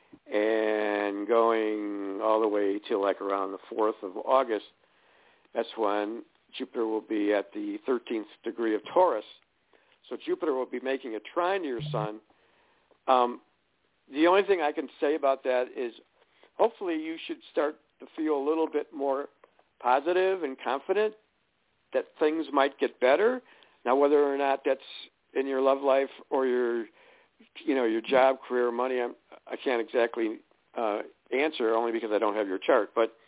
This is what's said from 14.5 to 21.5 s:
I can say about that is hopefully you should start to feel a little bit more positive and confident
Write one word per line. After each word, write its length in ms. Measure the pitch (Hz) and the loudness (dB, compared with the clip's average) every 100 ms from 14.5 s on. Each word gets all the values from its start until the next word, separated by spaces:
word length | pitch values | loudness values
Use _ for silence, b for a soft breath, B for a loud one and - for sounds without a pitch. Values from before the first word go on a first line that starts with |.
| 185 | 2
I 100 | 147 | 2
can 180 | 156 139 - | -2 -8 -4
say 140 | 147 156 | -2 2
about 260 | 139 135 | 2 0
that 220 | 131 127 127 - | 0 0 -2 -6
is 160 | 120 - _ _ b b b - | -8 -10 _ _ b b b 0
hopefully 460 | 226 - 185 160 | 0 0 -4 -4
you 140 | 160 165 - | -6 -10 -10
should 120 | 160 - | -12 -6
start 260 | - 147 151 _ _ | -2 -2 -4 _ _
to 60 | 135 | -18
feel 220 | - 156 143 | -6 -2 0
a 80 | 139 | 0
little 200 | 160 156 | 0 0
bit 240 | 147 - | -2 -6
more 360 | 151 139 135 143 _ _ _ _ _ | -6 -2 -2 -6 _ _ _ _ _
positive 600 | 123 131 151 180 190 190 | 0 2 2 0 2 0
and 140 | 147 131 | -4 -6
confident 520 | 123 135 - 190 214 - _ _ _ | -4 -4 -2 0 0 -4 _ _ _